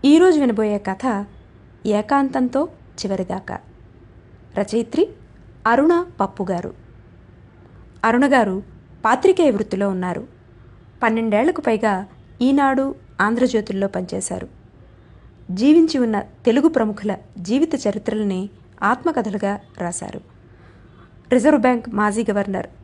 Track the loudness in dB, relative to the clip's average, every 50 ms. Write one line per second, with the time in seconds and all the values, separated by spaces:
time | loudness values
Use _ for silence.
0 | 6 6 6 8 8 6 6 4 2 2 0 0 0 -2 -2 -4 -4 -6 -8 -4
1 | -4 -4 -4 -4 -6 -10 -14 -20 -20 -20 -20 -20 -20 -20 -20 -8 -4 -2 -2 -2
2 | 0 0 0 0 0 0 0 -2 -2 0 0 -2 -2 -4 -8 -20 -20 -20 -16 -10
3 | -6 -6 -4 -4 -4 -6 -8 -10 -8 -10 -12 -12 -12 -18 -20 -20 -20 -20 -20 -20
4 | -20 -20 -20 -20 -20 -20 -20 -20 -20 -8 -6 -6 -4 -2 -2 -4 -4 -2 0 -2
5 | -2 -2 -2 -20 -20 -20 -20 -20 -20 -20 -20 -4 0 2 2 4 4 4 2 2
6 | 0 -4 -4 -4 -4 -4 -4 -8 -6 -6 -6 -6 -6 -10 -14 -16 -20 -20 -20 -20
7 | -20 -20 -20 -20 -20 -20 -20 -20 -20 -20 -20 -20 -20 -20 -20 -20 -20 -20 -12 -2
8 | 0 2 2 2 4 4 4 4 4 2 -2 -6 -8 -12 -20 -20 -20 -20 -20 -4
9 | 0 0 0 2 4 2 4 4 2 2 2 0 -4 -4 -4 -2 -2 -2 -2 -4
10 | -4 -6 -6 -8 -10 -14 -20 -20 -20 -20 -20 -20 -20 -20 -20 -20 -20 -20 -8 -2
11 | -2 0 0 0 0 0 0 2 2 2 0 0 -2 -2 -2 0 0 0 -2 -2
12 | -6 -10 -18 -20 -20 -20 -6 -2 0 2 4 4 2 2 2 0 -2 -2 -6 -10
13 | -16 -18 -2 -2 0 0 2 2 0 2 0 -2 -4 -2 -4 -4 -4 -4 -4 -8
14 | -8 -6 -8 -8 -6 -8 -8 -10 -10 -14 -18 -20 -20 -20 -20 -20 -20 -20 -20 -20
15 | -20 -20 -20 -20 -20 -20 -20 -20 -12 -10 -4 2 4 6 6 6 6 4 2 0
16 | 0 0 0 -4 -4 -8 -18 -2 0 2 2 4 2 2 2 2 -2 -2 -4 -6
17 | -6 -6 -6 -6 -10 -20 -16 -14 -6 -2 0 0 0 0 -2 -4 -2 -4 -4 -2
18 | -4 -4 -4 -2 -2 -2 -2 -4 -6 -8 -12 -20 -20 -20 -12 -4 -2 -2 -2 0
19 | -2 -4 -2 -2 -4 -4 -6 -4 -4 -4 -6 -6 -12 -18 -12 -8 -8 -8 -8 -8
20 | -12 -12 -14 -14 -18 -18 -20 -20 -20 -20 -20 -20 -20 -20 -20 -20 -20 -20 -20 -20
21 | -20 -20 -20 -20 -4 0 0 4 4 4 4 4 4 2 0 0 -4 -6 -4 -2
22 | -2 0 -2 -2 -4 -2 -2 -2 -2 -4 -6 -8 -8 -10 -16 -20